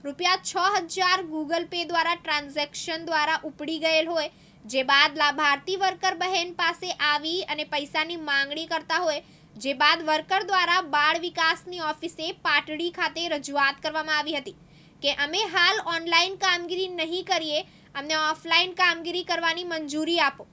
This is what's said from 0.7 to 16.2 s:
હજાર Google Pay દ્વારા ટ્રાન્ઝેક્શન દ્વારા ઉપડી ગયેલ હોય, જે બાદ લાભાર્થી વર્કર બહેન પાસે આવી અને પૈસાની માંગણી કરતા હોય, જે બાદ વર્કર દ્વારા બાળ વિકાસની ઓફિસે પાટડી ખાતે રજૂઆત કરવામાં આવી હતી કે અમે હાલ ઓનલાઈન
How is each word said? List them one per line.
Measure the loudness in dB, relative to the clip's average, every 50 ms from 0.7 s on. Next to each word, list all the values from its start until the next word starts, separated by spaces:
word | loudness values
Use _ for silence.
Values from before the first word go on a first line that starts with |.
| 2 0 -2 -2 -2
હજાર | 0 2 2 2 2 0 -6 -6
Google | -6 -4 -2 -2 -2 -2 -4
Pay | -6 -6 -4 0 0
દ્વારા | 0 2 0 -2 -2
ટ્રાન્ઝેક્શન | -2 -2 -2 -2 -2 -4 -4 -4 -4 -4 -6 -10 -6 -6 -6 -6 -4
દ્વારા | -2 0 2 2 2 0 -2 -4
ઉપડી | -8 -10 -8 -6 -6 -4 -2
ગયેલ | 0 2 2 2 2 2 0
હોય, | -2 -2 -4 _ -16 -20 -20 -20 -20 -12
જે | -4 -2 -2 2
બાદ | 4 6 6 6 4 4 2
લાભાર્થી | 2 2 2 2 2 2 2 0 -2 -6 -2 0
વર્કર | 0 0 0 0 -2 -2 0 0
બહેન | -2 0 0 0 -2 -2 -4 -2
પાસે | 0 -2 0 -2 -6 -8 -4 0 2 2
આવી | 2 0 0 -2 -4 -4 -4 -4
અને | -4 -6 -4 -4
પૈસાની | -4 -4 -4 -2 -2 -2 -2 -2 -4 -8 -4
માંગણી | 0 0 0 0 0 -4 -8 -4 -4
કરતા | -4 -4 -2 -2 0 0 2
હોય, | 0 -2 -2 -8 -14 -20 -20 -20 -20 -16
જે | -6 -4 -4 0 4
બાદ | 4 4 4 4 2 0
વર્કર | 0 0 2 0 0 0 2 2
દ્વારા | 2 2 4 4 2 2 2 2 2
બાળ | 2 4 4 2 2 -2
વિકાસની | -4 -2 0 2 2 2 0 -4 -10 -8 -4 -4 -4
ઓફિસે | -4 -4 -6 -10 -8 -6 -8 -8 -8 -4 0
પાટડી | 2 2 2 2 0 -6 -4 -4 -6
ખાતે | -2 -2 -2 -2 -2 -4 -4 -2 -4
રજૂઆત | -4 -4 -4 0 2 2 2 0 0 -6
કરવામાં | -4 -2 -2 -2 0 0 0
આવી | 0 -2 -4 -6
હતી | -6 -8 -16 -16 -20 -20 -20 -20 -20 -20 -16 -2
કે | -2 -2 0 0 -2
અમે | 0 0 -2 -2 0 2
હાલ | 4 4 6 4 2 0 -2 -2
ઓનલાઈન | -2 0 4 4 4